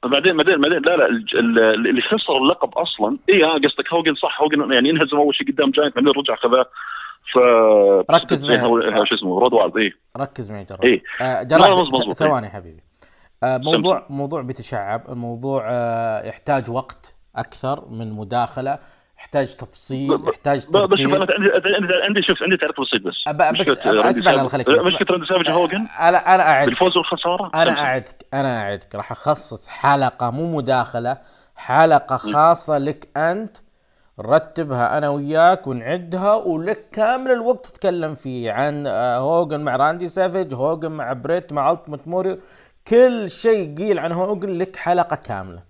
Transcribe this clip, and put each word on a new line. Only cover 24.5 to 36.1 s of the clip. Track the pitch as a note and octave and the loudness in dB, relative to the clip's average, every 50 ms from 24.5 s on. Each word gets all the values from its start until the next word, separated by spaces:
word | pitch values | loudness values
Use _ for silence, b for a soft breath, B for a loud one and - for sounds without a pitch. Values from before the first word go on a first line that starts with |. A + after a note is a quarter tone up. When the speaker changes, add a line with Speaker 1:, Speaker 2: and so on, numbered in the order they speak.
| - C3+ B2 B2 | -2 -2 2 2
Speaker 1:
لا، | C#3+ | 2
Speaker 2:
اسمع. | D#3+ E3 F3+ | 4 4 2
Speaker 1:
مشكلة | G3 - G3+ - | 0 -2 -2 -2
راندي | F3+ F3+ D#3+ | -2 -4 -2
سافج | - F#3+ F#3 E3 D3+ | -2 -2 0 0 0
هوجن | D#3+ E3+ F3 E3 F3 G3+ A3 - D#2 G#2 | 2 2 0 0 0 -4 -6 -6 -6 0
Speaker 2:
أنا، | E3 E3+ F3+ F3 - - F#3 | 2 4 4 4 4 4 4
أنا | F#3 E3+ D#3 | 4 6 4
أعد، | D#3 C3 C#3+ | 4 4 4
Speaker 1:
بالفوز | C#3+ - - F#3 F#3 F3+ | 2 2 2 2 2 2
والخسارة؟ | F3+ D#3+ - - D#3 - E3+ F3 F3+ G3+ F3 - | 0 0 -2 -6 -4 -2 -4 -4 -4 -6 -6 0
Speaker 2:
أنا | D#3 E3 E3+ | 0 2 2
Speaker 1:
سمسم. | D#3+ C#3+ D3 | 2 0 0
Speaker 2:
أعدك، | C3+ C3 C3 - - - - - _ - | -2 -2 -4 -6 -8 -20 -20 -16 _ -4
أنا | C3+ C#3 C3+ B2 A2+ | -4 -2 -2 -2 -4
أعدك، | G#2 G2+ G#2 G2 - _ - | -4 -6 -8 -8 -10 _ -12
راح | G#2 G2+ - A#2 | -12 -10 -10 -12
أخصص | - - C3+ D3+ - - - A#2+ G#2+ - - | -6 -2 -2 -2 -2 -4 -16 -18 -18 -16 -18
حلقة، | - - - C3+ C#3+ C#3+ C3+ B2+ - - B2 A#2+ | -16 -2 2 2 2 4 2 -2 -2 -2 -6 -4
مو | A#2+ C#3 D#3+ E3+ E3 | -4 -4 -6 -4 -4
مداخلة، | D3+ C3+ A#2 C3 B2+ A#2 - - A#2+ A#2 A#2+ C3 C3 b b b b b b b | -4 -2 0 0 0 -2 -2 -6 -6 -4 -4 -6 -6 b b b b b b b
حلقة | - - - B2+ D3 D#3+ E3 D#3 C#3 - - C3 B2+ - | -20 -8 -2 2 4 6 6 6 4 2 0 -6 -4 -4
Speaker 1:
مم. | G#2+ G#2+ | -2 0
Speaker 2:
خاصة | D3 D3+ E3 E3+ E3 - - D#3 C#3+ | 4 4 4 4 2 0 -4 -4 -2
لك | C#3 D3 C#3+ D3 - _ _ | -2 -4 -6 -8 -12 _ _
أنت، | C#3 D#3 E3 F3 G3+ A3 G3+ _ - - _ _ _ _ _ _ _ _ _ _ - | -4 -2 -2 -2 -4 -8 -12 _ -20 -20 _ _ _ _ _ _ _ _ _ _ -14
نرتبها | G#2 A2 C3+ D#3+ D#3+ - - - E3 D3 C3+ B2 A#2+ - - D3+ | -4 2 2 2 2 0 -8 -8 -6 -4 -2 -2 0 0 0 0
أنا | D3 C#3+ | -2 -2
وياك | C#3+ C#3+ C#3+ C#3+ D#3 D#3 E3 F3 F#3+ F#3 F#3 | -2 -4 -4 -2 0 4 4 4 4 2 -2
ونعدها، | C#3 C3 B2 A2+ A#2+ D#3 F3+ F3 E3+ | -8 -8 -8 -6 -6 -6 -6 -6 -8